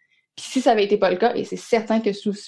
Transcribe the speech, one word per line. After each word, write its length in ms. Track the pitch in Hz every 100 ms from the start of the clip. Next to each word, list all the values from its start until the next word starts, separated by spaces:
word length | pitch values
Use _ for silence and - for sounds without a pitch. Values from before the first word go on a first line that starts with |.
| _ _ _
Puis 120 | - -
si 140 | 262
ça 120 | 254
avait 120 | 214
été 120 | 202 202
pas 140 | 185
le 60 | 180
cas, 180 | 233 -
et 80 |
c'est 120 | - 185
certain 440 | - 226 220 220
que 120 | 214
sous 220 | 196 214 196